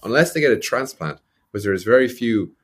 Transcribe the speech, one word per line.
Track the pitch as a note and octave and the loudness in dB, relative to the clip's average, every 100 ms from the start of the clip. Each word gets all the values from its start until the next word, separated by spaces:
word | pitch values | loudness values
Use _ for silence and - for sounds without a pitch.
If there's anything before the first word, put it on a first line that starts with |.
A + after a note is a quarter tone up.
Unless | G2+ C3 B2+ | -2 0 0
they | E3 | 2
get | C#3+ | 2
a | G#2+ | 2
transplant, | - B2 C3+ - D#2 D2 _ _ _ | 0 -4 -6 -8 -10 -10 _ _ _
because | G#2 | -6
there | G2+ | -2
is | F#2+ | -2
very | G2+ B2+ B2+ | 2 2 2
few | A#2+ A#2 G#2+ G#2 _ | -2 -2 -2 -2 _